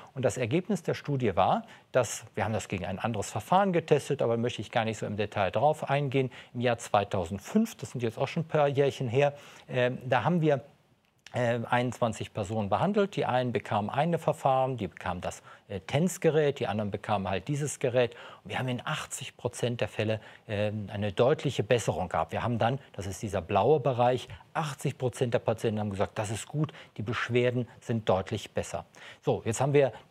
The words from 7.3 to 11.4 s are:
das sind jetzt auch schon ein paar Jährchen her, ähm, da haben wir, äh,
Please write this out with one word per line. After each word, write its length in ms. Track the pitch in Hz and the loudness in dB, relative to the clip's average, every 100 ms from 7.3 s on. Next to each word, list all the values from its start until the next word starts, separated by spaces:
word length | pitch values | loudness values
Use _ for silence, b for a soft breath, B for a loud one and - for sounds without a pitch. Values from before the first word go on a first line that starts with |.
| 98 - 220 226 - | -6 -2 0 0 -4
das 160 | 131 | -10
sind 120 | 135 | -4
jetzt 140 | 117 - | -4 -2
auch 100 | 135 | -4
schon 160 | - | -2
ein 40 | 160 | -2
paar 200 | 151 143 | 2 2
Jährchen 400 | 127 139 - 131 | 4 2 2 0
her, 260 | 123 143 143 B B - | 2 2 0 B B -6
ähm, 300 | 127 123 131 131 | 0 0 0 0
da 200 | 127 147 | 2 4
haben 160 | 175 | 2
wir, 180 | 156 139 - _ _ _ _ _ - | 4 2 0 _ _ _ _ _ -8
äh, 260 | 120 | -2